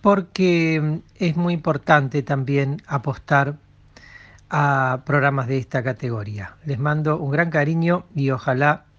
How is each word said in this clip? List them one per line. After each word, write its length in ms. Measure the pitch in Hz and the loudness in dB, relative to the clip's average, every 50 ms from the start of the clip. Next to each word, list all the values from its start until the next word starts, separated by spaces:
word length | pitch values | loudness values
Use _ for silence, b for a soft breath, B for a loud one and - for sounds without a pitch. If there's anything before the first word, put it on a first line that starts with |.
porque, 760 | - 208 202 196 180 - _ - 185 180 175 170 165 160 160 156 | 4 4 2 2 0 -6 _ 0 2 4 4 4 2 2 0 0
mm, 160 | 151 151 156 160 - - _ | 0 -2 -2 -4 -8 -16 _
es 200 | - 190 170 151 | -4 -2 -2 0
muy 180 | 165 175 175 175 | 0 0 -2 -2
importante 680 | 165 - 170 151 143 - - 160 147 139 127 117 147 123 | -2 -2 -2 -2 -2 2 4 4 4 4 2 -2 -4 -2
también 580 | - 147 135 131 120 143 139 139 135 143 127 - | -2 -2 -2 -2 0 0 0 0 0 -4 -8 -6
apostar 680 | - 143 139 - 151 120 - - - 151 139 139 139 151 - _ _ _ _ - B B B B B B B B B B B B _ | -4 -4 -4 -2 -4 -6 -6 -2 2 2 2 2 2 -4 -8 _ _ _ _ -20 B B B B B B B B B B B B _
a 520 | - 151 147 143 139 135 131 131 127 131 - | 0 0 2 2 2 2 0 0 -2 -4 -4
programas 420 | - 143 147 139 143 139 139 127 | -2 0 2 2 2 0 0 -2
de 100 | 120 135 | -2 -2
esta 260 | 135 123 - - 160 151 | -4 -4 -2 -4 -4 -2
categoría. 720 | 135 120 - - 123 117 110 104 101 104 104 95 - - - - | -2 -6 -4 -6 -6 -6 -6 -6 -8 -8 -10 -10 -12 -16 -14 -8
Les 140 | 151 139 110 | -6 -4 -2
mando 380 | 139 147 151 156 151 156 151 | -2 -2 0 0 0 0 -2
un 140 | 175 165 135 | -2 -2 -2
gran 180 | 139 151 170 170 | 0 0 0 0
cariño 560 | 160 156 143 147 165 165 165 170 175 180 175 _ - | 0 0 0 2 0 0 2 2 0 0 -2 _ -4
y 140 | 143 139 135 | -2 0 0
ojalá 560 | 135 123 - 143 131 127 143 147 151 156 _ _ _ | -2 -2 -2 -2 0 2 2 2 0 0 _ _ _